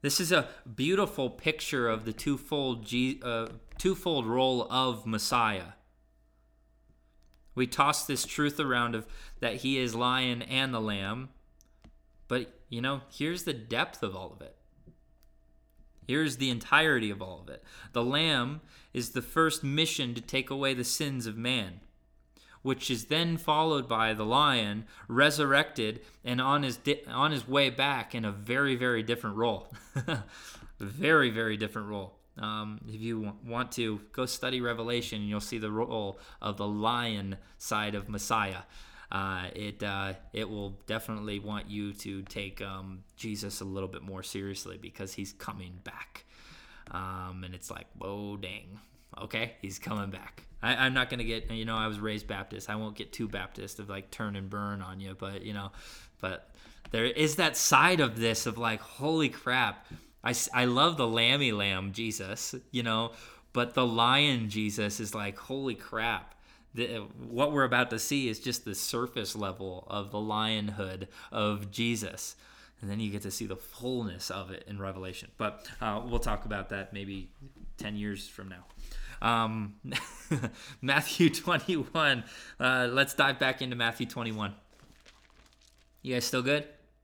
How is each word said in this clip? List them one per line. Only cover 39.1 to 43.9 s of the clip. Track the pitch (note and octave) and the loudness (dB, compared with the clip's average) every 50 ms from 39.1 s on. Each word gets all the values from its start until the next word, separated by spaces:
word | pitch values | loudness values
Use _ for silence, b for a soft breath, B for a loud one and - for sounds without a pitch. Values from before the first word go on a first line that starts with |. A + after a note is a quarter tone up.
Uh, | - F#2+ G2 G2 F#2+ F#2 F#2 F2+ - | -4 -2 -2 -2 -2 -4 -6 -8 -8
it, | - G#2+ G#2 G2 - G#2 | -6 -8 -8 -6 -4 -4
uh, | G#2 G2 G2 G2 G2 F#2+ - - - - | -4 -2 -2 -2 -4 -6 -8 -12 -10 -6
it | G#2 A2 F#2+ | -6 -4 -4
will | G#2+ G#2 G2+ G2 G2 - - | -4 -6 -6 -6 -8 -10 -6
definitely | - G#2+ A2+ - - A2+ G#2+ G#2 G#2+ G2+ G2+ | -4 -4 -4 -2 -4 -6 -6 -4 -4 -4 -4
want | G2+ G#2 G#2 G#2 - - | -4 -4 -6 -6 -6 -6
you | G#2 G#2 G2+ G2+ G2+ | -4 -4 -4 -4 -6
to | G2+ - G2+ G2 G2 G2 | -8 -8 -8 -8 -8 -8
take, | G2 - - G2+ G2 G2 - G2+ | -8 -8 -8 -8 -6 -8 -10 -10
um, | G2 F#2+ F#2+ F#2+ F#2+ F#2+ F#2 F#2 - _ | -8 -8 -10 -10 -10 -12 -14 -16 -20 _
Jesus | - - A2+ G#2+ G2+ G#2 G2+ G2 - | -10 -8 -6 -6 -6 -6 -8 -8 -8
a | G#2+ | -8
little | G2 F#2+ G2 F#2+ | -6 -6 -6 -6
bit | F#2 | -6